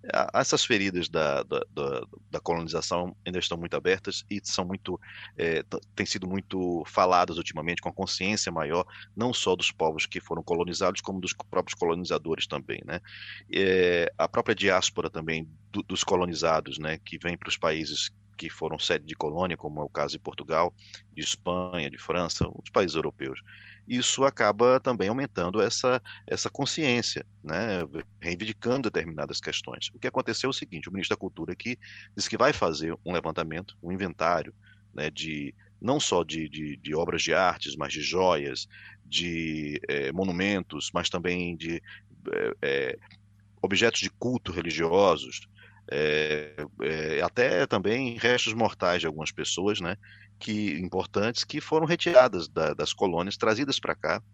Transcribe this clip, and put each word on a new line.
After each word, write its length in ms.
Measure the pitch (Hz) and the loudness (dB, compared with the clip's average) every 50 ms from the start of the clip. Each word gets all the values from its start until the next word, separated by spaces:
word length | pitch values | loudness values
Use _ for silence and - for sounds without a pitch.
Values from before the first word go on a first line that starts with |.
| - - - | -4 -2 0
A, 280 | - - - - 110 | 2 2 2 2 2
essas 240 | 131 - - 139 - | 2 4 2 2 4
feridas 420 | - 120 104 98 98 90 87 85 76 | 4 4 4 4 2 0 0 -2 0
da, 340 | 82 82 78 73 69 69 62 | 2 2 2 4 2 0 0
da, 200 | 65 76 67 - _ - | 0 -2 -4 -4 _ -6
da, 340 | 73 71 69 69 62 57 - - - - _ | -4 -4 -2 -2 -4 -6 -8 -14 -20 -18 _
da 80 | - 78 | -10 -8
colonização 760 | - - 85 85 85 80 80 82 78 - 90 87 87 90 - _ - | -2 -2 -2 -2 -2 -4 -4 -4 -4 -2 -2 -2 -2 -4 -8 _ -10
ainda 140 | 87 90 90 | -6 -4 -2
estão 180 | 85 - 98 85 | -2 -2 -4 -4
muito 180 | 85 85 - | -4 -4 -4
abertas 500 | 73 73 90 92 95 _ - 95 - - _ | 0 2 2 2 2 _ -6 -6 -6 -6 _
e 120 | 104 101 - | -8 -8 -6
são 220 | - - - 95 | -4 -4 -4 -2
muito, 340 | 90 95 95 - - 90 - - - - - - - - - | -4 -4 -8 -6 -8 -8 -8 -8 -16 -16 -16 -16 -16 -6 -2
é, 260 | - 82 82 78 - | -2 0 0 0 -2
t-, 160 | _ - - - _ - | _ -8 -10 -10 _ -4
têm 100 | - 104 | -4 -2
sido 220 | - - 104 92 92 | -2 -2 -6 -4 -4
muito 560 | 92 98 95 _ - 92 92 90 87 82 76 | -4 -4 -6 _ -4 -2 0 0 0 -2 -4
faladas 520 | - - - 95 92 92 87 90 90 85 85 | -2 2 4 4 6 6 6 4 4 0 -6
ultimamente, 440 | 82 - - 80 76 82 87 - | -6 -6 -6 -6 -4 -4 -4 -4
com 80 | - 87 | -4 -8
a 40 | - | -4
consciência 580 | - 95 90 - - 92 95 107 101 - 95 | -4 -4 -4 -2 -2 0 0 0 0 -2 -2
maior, 340 | 87 82 80 73 80 87 90 - - - - - - | -2 -2 -2 0 2 0 0 -2 -6 -18 -18 -14 -6
não 180 | 98 110 127 120 | -2 -2 0 0
só 220 | - - - 92 | 0 2 2 2
dos 160 | 90 - - | 2 2 -2
povos 340 | - - 82 80 78 78 - | 0 2 0 0 2 0 -4
que 140 | - - 92 | -4 -4 -10
foram 240 | - - 87 82 82 | -6 -4 -6 -6 -2
colonizados, 580 | - 87 85 87 87 85 82 98 90 92 - | -2 0 0 0 0 0 2 2 2 2 0
como 200 | - - 98 92 | -6 -6 -6 -4
dos 120 | 87 90 - - - - | -4 -4 -6 -6 -8 -4
próprios 260 | - 95 90 - - | -2 -2 -2 -2 -2
colonizadores 680 | - 90 85 82 87 90 85 90 78 78 82 80 - - | 0 2 2 2 0 0 -2 -2 -2 0 -2 -2 -2 -2
também, 360 | - - 73 - - 117 - - | -4 -4 -6 -4 -6 -8 -8 -6
né? 160 | - 80 87 - - - - - - - - - - | -6 -8 -8 -8 -10 -16 -14 -14 -14 -14 -14 -12 -2
É, 600 | - - 98 95 92 92 90 90 87 87 85 - - - | 0 2 4 6 6 6 6 6 6 4 2 0 2 0
a 100 | 82 87 | -2 0
própria 280 | - - 120 - 110 | 2 0 2 2 2
diáspora 540 | 90 95 98 92 92 - - - - 82 80 | 4 4 6 6 6 4 2 0 0 -4 -2
também 380 | - 82 80 80 82 80 80 78 - - - - | -4 -4 -4 -2 -2 -4 -4 -8 -14 -20 -20 -8
do, 100 | - 101 | -6 -6
dos 220 | - - 95 90 - | -4 -4 -2 -2 2
colonizados, 720 | - 98 90 92 87 85 73 80 82 80 80 76 71 67 73 | 2 4 4 4 2 0 0 2 4 4 4 2 -2 -10 -6
né, 220 | 76 78 80 80 - | -4 -4 -6 -6 -8
que 140 | - - 78 | -12 -12 -6
vem 200 | - 85 87 82 | -4 -4 -6 -4
pros 200 | - 87 - - | -4 -6 -4 0
países 540 | - 82 78 80 80 73 76 69 - - - - _ - - - | 2 2 2 2 -2 -4 -4 -4 -4 -6 -6 -14 _ -20 -16 -12
que 120 | 87 82 | -12 -12
foram 280 | - - 80 78 78 76 | -8 -6 -6 -6 -4 -4
sede 280 | - - 87 78 73 | 0 0 0 0 0
de 100 | 76 78 | -6 -8
colônia, 400 | - - 76 76 85 92 90 82 | -4 -4 -4 0 0 0 -2 -2
como 240 | 76 - 76 76 76 | -4 -6 -10 -6 -6
é 40 | 73 | -8
o 60 | 71 | -6
caso 220 | _ 76 73 73 | _ -2 -2 -2
de 80 | 78 78 | -4 -8
Portugal, 540 | - 76 69 - 73 69 80 78 85 87 - _ - - - - - _ - | -10 -12 -12 -12 -6 0 2 2 2 2 -2 _ -20 -20 -20 -20 -20 _ -12
de 100 | - 76 | -8 -4
Espanha, 680 | - - - - 95 87 90 90 90 90 87 76 69 | -4 -4 -4 -2 -2 -2 -2 -2 -4 -4 -4 -4 -4
de 80 | 67 - | -6 -10
França, 480 | - - 80 87 90 82 - - - - | -6 -4 -2 0 0 -2 0 -2 -2 -2
os 200 | - - - - | -2 -12 -16 0
países 240 | _ 120 101 87 76 | _ 2 2 4 2
europeus. 460 | 80 76 76 - - - 67 65 - - - - - - - - - - - | 0 -2 -2 -4 -6 -8 -8 -8 -10 -14 -20 -20 -20 -20 -20 -20 -20 -10 -4
Isso 380 | 123 123 123 - - - 135 | -2 0 0 0 2 4 4
acaba 520 | 139 - - 120 104 104 104 120 123 127 131 | 2 4 4 4 4 6 6 6 8 8 6
também 300 | - 135 123 104 95 98 | 4 2 0 2 2 0
aumentando 540 | 110 131 139 123 - 95 87 87 92 107 | 2 0 -2 -4 -2 -2 -2 0 2 2
essa, 400 | 98 113 - - - 127 127 123 - - - - - - | 2 2 2 2 2 2 2 2 0 -6 -18 -16 -6 -6
essa 220 | - - - - | -4 -2 -2 -4
consciência, 760 | - - 139 131 - - 160 139 123 120 110 - - - - - - - | -2 -2 -2 -2 0 0 2 4 4 2 2 0 -4 -6 -8 -10 -20 -16
né, 460 | - 76 78 87 110 117 98 90 82 71 69 78 - - - - | -8 -4 -2 -2 0 0 -2 -2 -4 -4 -8 -12 -12 -12 -18 -8
reivindicando 680 | - 85 90 85 104 107 107 - - 113 123 139 131 107 | -4 -4 -4 -4 -4 -8 -8 -4 -2 0 0 2 0 0
determinadas 500 | - - 82 85 80 78 73 73 76 - | 0 0 -2 -2 -4 -6 -6 -6 -6 -8
questões. 500 | - 78 76 - - - 62 - - - - | -6 -4 -6 -6 -6 -8 -10 -8 -8 -10 -10
O 60 | - | -6
que 80 | - 127 | -8 -4
aconteceu 420 | - 131 123 - 113 - - 131 | -2 -2 -2 -2 -2 -2 -2 -2
é 0 | |
o 40 | 131 | -2
seguinte: 360 | - - - - 78 - - | -4 -8 -8 -10 -12 -10 -8
o 20 | |
ministro 240 | 90 98 87 - 107 | -6 -6 -2 -2 -2
da 40 | - | -2
Cultura 340 | - 92 - - 82 82 90 | -2 -10 -8 -8 -8 -8 -8
aqui 240 | - - 117 123 - - - - - - - - | -6 -6 -8 -8 -8 -10 -20 -18 -18 -20 -14 -8
disse 160 | 104 98 - | -6 -6 -4
que 60 | - | 2
vai 160 | 104 120 143 | 4 4 4
fazer 420 | 151 - 110 87 80 71 80 82 82 - - | 6 4 2 2 2 0 -2 -4 -4 -6 -4
um 80 | 82 90 | -2 -2
levantamento, 640 | 85 - 82 78 - 82 80 78 80 98 - - - | 0 0 0 -2 -2 -2 -2 -4 -8 -8 -10 -16 -14
um 80 | - 85 | -8 -6
inventário, 640 | 92 95 98 90 80 - 78 82 87 82 - - - _ - - - - - _ - | -4 -2 -4 -4 -2 2 2 2 4 2 0 -4 -12 _ -20 -20 -20 -20 -20 _ -8
né, 160 | 60 73 78 | -4 -4 -4
de, 460 | 73 73 80 80 78 76 71 71 - _ - - - - | -4 -6 -8 -6 -6 -6 -8 -10 -12 _ -20 -20 -20 -8
não 180 | - 110 135 151 | -2 0 0 0
só 240 | - - - 87 | 2 2 2 2
de, 280 | 82 78 80 80 80 76 | 2 0 -2 -6 -6 -6
de, 260 | 71 76 78 73 71 | -8 -8 -8 -8 -10
de 180 | 65 - 73 76 | -10 -8 -4 -2
obras 280 | 76 85 87 85 80 | 0 0 0 0 -2
de 120 | 76 80 80 | 0 2 4
artes, 440 | 85 95 87 82 - - 76 67 73 | 4 4 4 2 0 -6 -10 -6 -6
mas 160 | 73 71 73 | -6 -6 -4
de 80 | 80 | -6
joias, 680 | 73 69 78 90 92 92 87 76 71 71 65 64 - - - - - - - - _ | -6 -2 0 2 4 4 4 2 0 -4 -6 -8 -10 -12 -14 -20 -20 -20 -20 -20 _
de, 760 | - - - 87 87 85 82 82 80 78 78 76 73 73 - - - | -4 -2 -2 -2 0 -2 -2 -2 -2 -2 -4 -4 -4 -6 -6 -4 -2
eh, 240 | 71 71 69 67 | -2 0 0 -2
monumentos, 800 | 73 90 95 95 87 87 95 101 104 95 90 _ - 73 69 - - | 0 0 0 0 0 2 2 2 2 0 -2 _ -8 -6 -6 -2 -2
mas 160 | 87 85 - | -2 -2 -2
também 460 | - 92 82 90 90 90 90 87 87 | -4 -2 -2 0 0 0 -2 -4 -4
de, 260 | 78 80 82 85 82 - - - - - - - - - - - | -6 -6 -6 -6 -6 -8 -12 -20 -20 -20 -20 -20 -14 -8 -4 -2
eh, 220 | - 50 - - - | -2 -2 -2 -2 -2
eh, 360 | - 69 69 69 67 64 - - - - - - _ _ - - - _ _ _ | -2 0 0 0 0 -2 -4 -8 -12 -20 -20 -20 _ _ -20 -20 -20 _ _ _
objetos 400 | - 95 - 95 113 117 - - | -2 0 2 4 4 4 2 2
de 80 | 98 92 | -4 -6
culto 420 | _ _ - 120 127 120 _ - | _ _ -4 -2 -2 -2 _ -4
religiosos, 960 | 85 85 82 85 78 78 85 82 85 98 101 90 82 73 65 64 62 - - - - - - - - - - - | -4 -4 -4 -2 -2 0 2 4 6 8 8 8 6 4 0 -8 -10 -12 -12 -14 -20 -20 -20 -20 -20 -20 -10 -4
é, 640 | - 69 76 76 76 76 76 78 76 76 76 76 76 76 76 - - - | 0 2 2 4 4 2 2 2 0 -2 -2 -8 -10 -10 -10 -10 -8 -4
é, 400 | - 71 80 78 78 78 80 71 | -2 -2 -2 -2 -2 -2 0 0
até 460 | 82 87 - - 123 139 180 - 143 - | 0 0 2 2 2 4 4 2 2 2
também 500 | - 104 87 101 110 127 139 123 117 113 | 2 0 2 2 0 0 -2 -4 -4 0
restos 360 | 107 117 123 120 - 117 110 | 2 4 4 4 2 0 0
mortais 480 | 117 113 104 - - 95 90 87 90 | 2 2 0 2 2 2 2 2 2
de 40 | 82 | 0
algumas 260 | 82 76 78 78 - | -2 -4 -4 -6 -6
pessoas, 480 | - - 78 - - - 92 101 107 104 | -6 -4 -4 -4 -2 0 0 0 0 0
né, 160 | 90 85 95 - - - - - - - - - | -2 -4 -6 -6 -10 -20 -20 -20 -20 -20 -20 -14
que, 400 | - - 107 107 104 101 73 78 | -8 -4 -2 -2 -2 -2 -2 -4
importantes, 640 | 90 87 92 92 92 - - 101 101 113 120 - - | -4 -2 -2 -2 -2 0 0 0 0 0 0 -2 -6
que 180 | - - 151 | -4 -6 -8
foram 240 | - - 156 156 165 | -4 2 2 2 4
retiradas 600 | 151 170 165 - 175 170 127 127 127 98 90 80 76 | 4 0 0 0 6 8 8 8 8 4 0 -4 -2
da, 260 | - 82 80 76 76 | 0 2 2 2 2
das 180 | 71 78 - | 0 -2 -2
colônias, 460 | - - 98 98 85 85 87 98 101 - | 2 2 2 2 4 2 0 0 0 2
trazidas 420 | - 113 110 107 143 139 131 - | 4 4 4 4 2 0 -2 -2
pra 140 | - - 80 | 0 -2 -4
cá 280 | - - 78 82 107 113 - | -2 2 0 0 0 0 -8